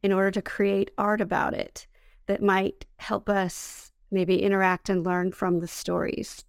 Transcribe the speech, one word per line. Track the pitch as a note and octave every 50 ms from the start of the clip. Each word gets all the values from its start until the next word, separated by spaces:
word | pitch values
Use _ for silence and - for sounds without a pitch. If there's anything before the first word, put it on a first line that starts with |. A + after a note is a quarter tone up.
| -
in | G3
order | G3 F#3 G3 G3
to | F#3+ G#3
create | F#3 - - - G3+ G3+ G3 G3 G3 - - -
art | G3+ G#3 G#3+ G#3+
about | A#3+ - G3 - - - -
it | - - - _ - - - _ _ _ - _ - -
that | - G3 G#3 G3+
might | G3+ F#3+ F#3+ F#3+ G3+ - - - - _ _
help | - - A3 - - -
us | G3+ G3 F#3+ F3+ - - - - - - - - _ _ _ _
maybe | - F#3+ F#3 E3+ F#3 F#3 F#3
interact | G3+ G3 G3 F#3+ F#3 F#3 F3+ _ -
and | G3 F#3 E3
learn | F#3 F3+ F3+ F3+ F#3
from | F3+ - - F#3 F3+ E3+
the | E3+ F3
stories? | - - - - F3 F3 - - - - A3 - - - -